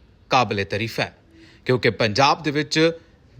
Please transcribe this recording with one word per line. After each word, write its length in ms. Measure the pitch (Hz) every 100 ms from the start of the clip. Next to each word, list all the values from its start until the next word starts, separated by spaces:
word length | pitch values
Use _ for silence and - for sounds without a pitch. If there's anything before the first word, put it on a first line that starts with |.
| _ _ _
ਕਾਬਲੇ 340 | 135 113 107
ਤਾਰੀਫ 360 | 98 104 113 -
ਹੈ, 160 | 98 - _ - - -
ਕਿਉਂਕਿ 260 | - 127 123
ਪੰਜਾਬ 520 | - 117 104 139 170
ਦੇ 80 | 156
ਵਿੱਚ 480 | 143 139 156 165 165 - _ _ -